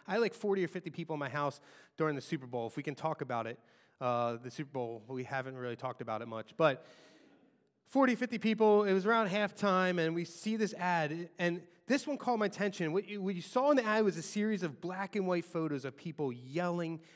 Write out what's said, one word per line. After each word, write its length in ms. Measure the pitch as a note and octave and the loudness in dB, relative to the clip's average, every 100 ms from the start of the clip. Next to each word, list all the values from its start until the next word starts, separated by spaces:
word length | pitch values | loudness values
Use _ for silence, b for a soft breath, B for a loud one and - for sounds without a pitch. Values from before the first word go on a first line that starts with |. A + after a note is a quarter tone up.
| - | -4
I 60 | |
had, 80 | G3+ | 0
like, 120 | A3 | 0
forty 300 | - G#3 G3 | 0 0 0
or 60 | E3+ | 0
fifty 200 | F#3 E3+ | -4 -10
people 260 | D3+ D#3+ | -8 -6
in 40 | D#3 | -4
my 100 | C#3 | -4
house 300 | D3 C#3+ - B B B - | -2 -2 -4 B B B -2
during 180 | D#3 | 0
the 80 | C#3+ | 0
Super 240 | - D#3 B2+ | -4 -6 -4
Bowl. 220 | B2 A#2 | -6 -6
If 80 | C3 | -6
we 80 | |
can 100 | C#3+ | -6
talk 260 | C3+ D#3+ D#3 | -4 -2 -2
about 280 | C3 A#2+ A2+ | -2 -2 -4
it, 100 | A#2 b b b - | -8 b b b -6
uh, 360 | B2+ A#2+ A#2+ A#2 | 0 2 0 -2
the 120 | A#2+ | -8
Super 220 | - C#3 | -10 -8
Bowl, 320 | C3+ A#2+ A#2 G#2+ | -6 -6 -8 -10
we 160 | C3 | -8
haven't 320 | B2 C3+ C3 C3 | -6 -6 -6 -6
really 180 | B2 | -8
talked 260 | A#2 C3 B2 | -6 -8 -8
about 220 | A#2 A2 | -6 -6
it 60 | A#2 | -6
much. 280 | A2+ A2 - | -10 -8 2
But 300 | D#3+ C3 B B B B B B B B _ _ _ | 2 2 B B B B B B B B _ _ _
forty, 280 | C4 C4 | 4 4
fifty 240 | A#3 B3 A#3 | 4 0 0
people, 460 | A3+ A3 A3 G#3 | 0 4 6 6
it 80 | G#3 | 6
was 140 | F#3+ F#3+ | 4 4
around 240 | A#3 G#3 | 4 2
halftime, 680 | G3+ G#3 - G#3 F#3 F#3 F3+ | 2 0 0 2 4 4 2
and 160 | D#3+ | 2
we 100 | E3+ | 0
see 300 | E3+ - G#3+ | -4 -6 -2
this 180 | A3 G#3 | 0 0
ad, 560 | D#3+ F3+ F3 D3+ E3 F3 - | 0 0 2 0 -2 -8 -2
and 220 | F3 E3+ - b - | 0 0 -6 b 0
this 180 | C4+ - | 0 0
one 100 | C#4 | -4
caught 220 | - A#3 | 0 0
my 80 | G#3 | 0
attention. 460 | G#3 G3+ - E3 | 0 -2 0 0
What 160 | F3 G3 | 0 -2
you, 120 | G#3 | -4
what 140 | F#3+ | -4
you 80 | F3+ | -4
saw 300 | - B3+ C#4 | -2 2 6
in 40 | C#4+ | 6
the 80 | |
ad 200 | A3 G#3+ | 6 4
was 120 | G#3+ E3 | 4 2
a 60 | |
series 400 | D3+ G#3 G#3+ G#3 | -2 0 0 0
of 180 | F3+ B2+ | -2 -4
black 360 | E3+ F#3 G3 G#3+ | -6 -6 -4 -2
and 100 | F#3 | 0
white 180 | F3+ | 0
photos 400 | E3+ E3+ D#3+ C#3+ | -2 -4 -2 -2
of 120 | C3 - | -6 -8
people 360 | E3+ C3 C#3+ | -10 -4 -4
yelling 680 | B2 B2+ D3 F3 F3 E3 D#3+ D#3+ | -4 -6 -2 -2 0 -2 -6 -12